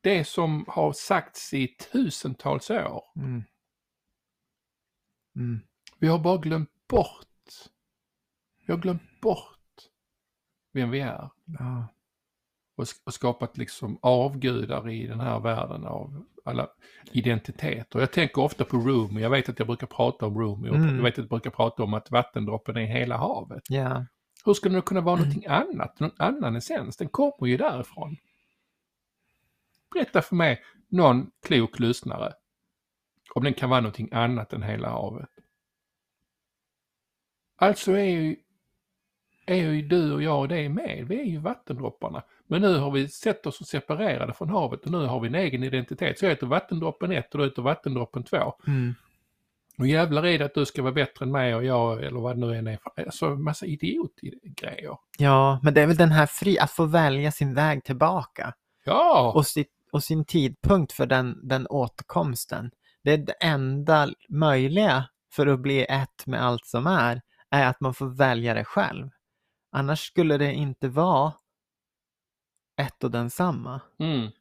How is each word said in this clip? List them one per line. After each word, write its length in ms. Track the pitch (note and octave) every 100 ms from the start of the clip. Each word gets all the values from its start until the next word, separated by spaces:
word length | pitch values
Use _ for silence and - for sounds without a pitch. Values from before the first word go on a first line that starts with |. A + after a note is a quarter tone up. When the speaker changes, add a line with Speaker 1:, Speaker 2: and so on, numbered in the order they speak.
Speaker 1:
Det 240 | G3 G3
som 400 | D3 - E3 D3+ -
har 240 | - D3+
sagts 600 | C#3+ - F#3 - - -
i 140 | C#3 B2+ _ -
tusentals 760 | B3 A3+ - C#3+ C3 C#3+ C#3 -
år. 340 | A3 - - - -
Speaker 2:
Mm. 260 | C3+ B2 G#2+ _ _ _ _ _ _ _ _ _ _ _ _ _ _ _ _ _ _ -
Mm. 240 | B2 A#2 - _ - _
Speaker 1:
Vi 100 | D#3
har 100 | E3
bara 180 | E3 F#3
glömt 340 | D#3 D#3+ D3+ _ _
bort. 380 | A#3+ E3+ - - _ _ - - _ _ _ _ _ _ _ _ _ -
Vi 60 |
har 80 | E3+
glömt 400 | F3+ F3 - _
bort 280 | A3 - - _ _ _ _ _ _ _ _ _ _ _ _
vem 180 | C#3 A#2+
vi 100 | C3
är. 300 | C3 - C#3 _
Speaker 2:
Ja. 420 | - D#3 B2+ B2 A#2 _ _ _ _ _ _ _ _ -
Speaker 1:
Och 80 |
sk-, 180 | A#2 -
och 100 | -
skapat 420 | - B2 A#2+ B2 -
liksom 420 | A#2+ - A2+ -
avgudar 840 | B2+ B2+ C3+ C#3 B2+ A#2+ A2 C3+ A2+
i 160 | A2+ A#2
den 140 | A2+
här 200 | B2 A2+
världen 440 | A2 A2+ - -
av 400 | - - - C#3+ - -
alla 240 | - B2 - _ - - -
identiteter. 880 | A#2+ A#2+ A2+ - - D#3 A2 A2+ -
Jag 120 | C3
tänker 300 | - D#3+ -
ofta 220 | C#3+ -
på 120 | C3 B2+
Rumi. 460 | A#2 C3 G#2+ G#2
Jag 80 | A2+
vet 180 | C3+ B2+
att 100 | B2
jag 100 | A2
brukar 180 | A#2+ A#2+
prata 400 | - B2 B2+ G#2+
om 120 | G#2
Rumi 320 | A2+ G2+ A#2
och 40 | C#3+
Speaker 2:
Mm. 200 | D#3+ C3
Speaker 1:
jag 60 |
vet 100 | B2
att 60 | B2
jag 100 | A2
brukar 220 | A#2 -
prata 320 | - A2+ -
om 120 | G#2+
att 160 | G#2+ -
vattendroppen 680 | A#2+ B2 - G#2 G#2+ - A#2
är 100 | A2
hela 300 | B2 B2 A#2+
havet. 460 | B2 - - C3 -
Speaker 2:
Ja. 380 | C3+ C3 C3 B2 _ _ _
Speaker 1:
Hur 100 | -
skulle 200 | G3+ F#3+
det 80 | F#3
kunna 180 | - F#3+
vara 160 | E3+ F3
Speaker 2:
Mm. 120 | D3
Speaker 1:
någonting 220 | D3 -
annat? 500 | D3+ E4+ - - _
Någon 100 | D3 -
annan 380 | F#3+ C#4+ C#3+ A#2
essens? 400 | - D#4+ A#2+ -
Den 120 | D#3
kommer 380 | - C#4+ - B2+
ju 100 | B2
därifrån. 600 | D4 C3 B2 - D3 D3+ _ _ _ _ _ _ _ _ _ _ _ _ _ _ _ _ _
Berätta 280 | F4+ C#4 G3
för 140 | - F3
mig, 260 | D#3+ A#2 - _ _
någon 420 | F3+ D#3 B2 - _ -
klok 320 | C#3+ A2+ -
lyssnare, 540 | A#2+ B2 B2+ - - - _ _ _ _ _ _ _ _ _
om 100 | -
den 100 | C#3+
kan 160 | B2+ B2+
vara 100 | B2+
någonting 280 | A2 - A2
annat 400 | A#2 A#2 B2 G#2+
än 100 | -
hela 260 | G2+ A2 -
havet. 380 | A#2 G#2 A2+ - _ _ _ _ _ _ _ _ _ _ _ _ _ _ _ _ _ _ _ _ _ _ _
Alltså 360 | F#3+ G3+ -
är 120 | F#3+
ju, 320 | G3 E3+ D#3 - _ _ _ _ _ _ _ _ _ _ -
är 80 | F3+ D#3+
ju 120 | D3+
du 300 | D3 F3 D#3
och 100 | D3
jag 160 | D3+ D3
och 80 | C3+
det 200 | E3+ D3
med. 360 | E3 D#4+ - A#2+
Vi 120 | A3
är 40 |
ju 140 | C4+ D#3+
vattendropparna. 840 | E3 B3+ - C3 C3+ - - D3+ - _ _
Men 160 | E3
nu 140 | G3+ E3
har 120 | C#3
vi 180 | C#3 C#3+
sett 380 | - A3 G#3 D#3
oss 220 | - -
separerade 640 | D#3 - D#3 G#3+ C#3+ A#2
från 140 | - E3
havet 340 | G3+ C#3+ -
och 80 | -
nu 60 | F3 C3+
har 140 | B2
vi 80 | A#2
en 60 |
egen 280 | D3+ F#3 B2+
identitet. 540 | C3 C3 A#2+ - F3+ -
Så 60 |
jag 60 | G3
heter 160 | D3 B2
vattendroppen 640 | D#3 - E3 E3 D#3+ F3
ett 200 | D#3+ -
och 40 | C#3+
du 60 |
heter 180 | C#3+ C#3
vattendroppen 600 | B2+ D#3+ - B2+ A#2 C3
två. 300 | B2 - - - -
Speaker 2:
Mm. 280 | C3+ A#2+ A#2+ _ _ _ _ _ _ _ -
Speaker 1:
Och 80 | B2+
jävlar 400 | D#3 E3 D3 F3
är 120 | E3
det 60 |
att 100 | C#3+
du 120 | - C#3
ska 160 | -
vara 100 | C3
bättre 320 | C#3 C3+ -
än 80 | C3
mig 220 | C3+ B2
och 100 | A2+
jag, 380 | B2+ B2 A#2 A2+
eller 160 | C#3 B2
vad 160 | A#2+ A#2+
det 100 | A#2
nu 100 | A#2
än 100 | A2+
är. 120 | A2 - -
Alltså 340 | - - D#3+
massa 360 | C#3+ D3+ D3+ F#3+
idiotgrejer. 1300 | D3 E3 C#4+ E4 _ - B3+ F#3 - - - D3+ C#3 _ -
Speaker 2:
Ja, 420 | C#3+ C3+ C3+ C3+
men 120 | C#3+
det 60 | C#3+
är 60 | D3+
väl 100 | E3
den 160 | E3+
här 140 | D#3 D3
fri-, 320 | - G3+ F#3
att 120 | C#3
få 140 | -
välja 480 | D#3+ E3 D3+ C3+ D3
sin 220 | D3 C#3+
väg 300 | C3 D#3 C#3+
tillbaka. 720 | - C3 D3+ F#3 B2+ - - - _ _
Speaker 1:
Ja! 480 | - G3+ E4+ C#4 A#2+
Speaker 2:
Och 120 | D3 C#3+
sitt, 260 | - C#3+ _ _
och 120 | D3
sin 200 | - D#3
tidpunkt 680 | D3+ F3 C3+ - - G3 D3+
för 140 | - B2+
den, 420 | C3 B2+ A#2 B2+
den 180 | C3 C3
återkomsten. 1040 | C#3 B2 - - F3 D#3 A#2+ - - A#2+ _ _ _
Det 100 | C#3
är 60 | D3+
det 140 | C#3+
enda 760 | - E3+ D3 C3 C#3 D3 D#3 C#3+ - _
möjliga 800 | D3 D#3 C3+ C3 F3 G#3+ C3+ B2+ _ _
för 140 | - C#3+
att 140 | C3+
bli 240 | C3+ C#3
ett 420 | B2+ C3+ C3+ - -
med 160 | B2
allt 220 | B2 A#2+ -
som 200 | A#2+ D3
är, 360 | F#3 A#2+ A#2+ - _ _
är 160 | C#3 C3
att 140 | B2+
man 140 | C3+
får 120 | C3 C3+
välja 460 | B2+ C3+ A#2 A#2
det 100 | A2+
själv. 460 | A2 - F#3+ - C3+ _ _ _ _ _ _
Annars 300 | C3+ C#3 D3+ -
skulle 320 | - E3 C#3+
det 140 | C#3+
inte 360 | C#3+ D3 B2+ C3
vara 440 | C3 F3 D#3 D3+ D3 _ _ _ _ _ _ _ _ _ _ _ _ _ -
ett 280 | C#3 -
och 60 | C3
densamma. 720 | A#2+ A#2+ - F3+ E3 B2 B2+ - _
Speaker 1:
Mm. 300 | D#3 C#3+ A2 -